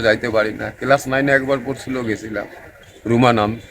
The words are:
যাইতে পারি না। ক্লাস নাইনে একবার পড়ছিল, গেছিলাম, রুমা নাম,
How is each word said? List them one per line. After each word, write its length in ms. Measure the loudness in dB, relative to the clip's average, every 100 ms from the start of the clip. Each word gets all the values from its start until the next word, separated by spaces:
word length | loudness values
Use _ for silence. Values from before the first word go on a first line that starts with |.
যাইতে 260 | 2 2 0 0
পারি 160 | 0 -4
না। 60 | -10 -8
ক্লাস 240 | 0 2 2
নাইনে 220 | -2 2
একবার 260 | 2 2 -2
পড়ছিল, 320 | -2 -8 -6 -6
গেছিলাম, 440 | -4 -4 -4 -8 -8 -14 -20 -20 -20 -12 -2
রুমা 260 | 4 4
নাম, 180 | 4 0 -2 -6